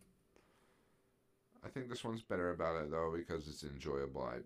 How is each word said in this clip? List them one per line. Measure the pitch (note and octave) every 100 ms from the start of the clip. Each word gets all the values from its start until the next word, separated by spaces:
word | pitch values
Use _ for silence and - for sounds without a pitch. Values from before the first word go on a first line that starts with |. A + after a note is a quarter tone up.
| - - _ - - - - _ _ _ _ _ _ _ _ -
I | -
think | C3+ B2+
this | A#2+
one's | A#2 A2+
better | - F#2+ F2
about | E2+ E2 E2
it, | D2+
though, | D#2+ E2 E2
because | E2+ E2 D2+
it's | D2
enjoyable | D2+ C#2 D#2 C#2 C#2 C2
I | B1 B1